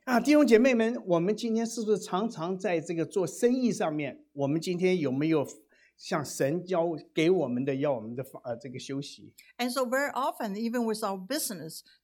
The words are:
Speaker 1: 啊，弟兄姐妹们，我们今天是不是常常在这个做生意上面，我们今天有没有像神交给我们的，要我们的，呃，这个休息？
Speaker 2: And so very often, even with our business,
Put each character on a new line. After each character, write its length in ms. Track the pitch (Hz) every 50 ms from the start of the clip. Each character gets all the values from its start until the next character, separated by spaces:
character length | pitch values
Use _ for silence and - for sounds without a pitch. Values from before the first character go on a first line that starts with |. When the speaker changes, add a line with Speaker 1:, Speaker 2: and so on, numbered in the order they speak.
| _
Speaker 1:
啊， 140 | 254 247 226
弟 120 | 185 277 302
兄 120 | 294 294
姐 120 | 226 233 214
妹 140 | 247 269 247
们， 260 | 226 220 233 247 240 -
我 140 | 190 170 165
们 160 | 170 196 214
今 180 | 208 233 226 220
天 100 | 226 233
是 180 | 226 - 240 220
不 80 | 214
是 80 | 214 190
常 300 | 214 - 185 180 - -
常 280 | - 156 160 180 190 185
在 220 | 190 202 175 165
这 140 | 156 175 175
个 120 | 165 156
做 200 | 147 - 196 180
生 280 | 165 - - 240 240 247
意 180 | 262 254 220
上 200 | 180 - 156 160 151
面， 300 | 151 151 - 156 - - _ -
我 140 | 143 139 135
们 120 | 151 165
今 160 | 160 185 180 170
天 220 | 185 185 185 180
有 120 | 143 131
没 160 | 127 135 151 160
有 180 | 160 151 127 - - - - _ _ _ _ _ _ _
像 260 | - - 190 160 135
神 400 | - - - 147 135 156 180 175
交 240 | 185 185 165 165 175 160 147 - - -
给 160 | 165 156 170
我 180 | 190 180 143 123
们 180 | 123 123 135
的， 100 | 139 139
要 180 | 135 143 147 135
我 60 | 117
们 160 | 107 113 120
的， 100 | 131 131 - - - -
呃， 100 | 127 117
这 140 | 117 - 131
个 100 | 127 123
休 220 | - - 135 139
息？ 320 | 143 - - - 104 - - - - _ _ -
Speaker 2:
And 120 | 247 254
so 120 | 247 269
very 300 | 254 233 254 262 285 269 -
often, 420 | 247 269 320 339 - 262 208 190
even 300 | 208 233 226 233 247 233
with 180 | 220 214 214 220
our 140 | 196 196 190 185 190
business, 540 | 262 311 - - 208 165 151 160 - - - _ _ _